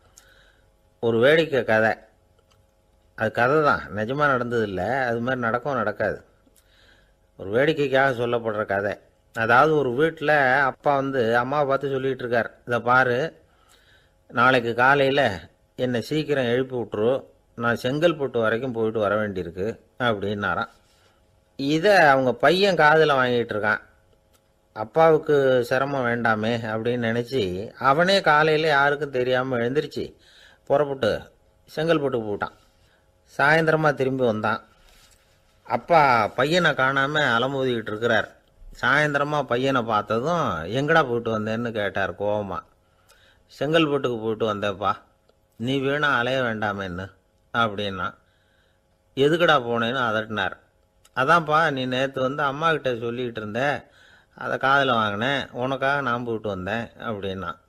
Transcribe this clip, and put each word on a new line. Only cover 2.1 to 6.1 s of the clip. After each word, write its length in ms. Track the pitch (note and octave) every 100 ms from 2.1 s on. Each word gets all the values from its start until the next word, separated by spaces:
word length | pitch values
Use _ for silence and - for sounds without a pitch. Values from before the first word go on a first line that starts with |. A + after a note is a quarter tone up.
| _ _ _ _ _ _ _ _ _ _ -
அது 160 | A2
கதை 320 | A#2+ B2 D#3
தான், 180 | D3 G2 C#2+ F#2+
நிஜமா 320 | G#2+ C#3 D3
நடந்தது 360 | B2+ A#2+ A#2+
இல்ல, 420 | G#2 F#2 F#2+ C3+ B2
அது 140 | A#2
மாதிரி 220 | A#2+ B2+
நடக்கவும் 360 | A#2 A#2 D3 C3
நடக்காது. 480 | G#2+ G2+ G#2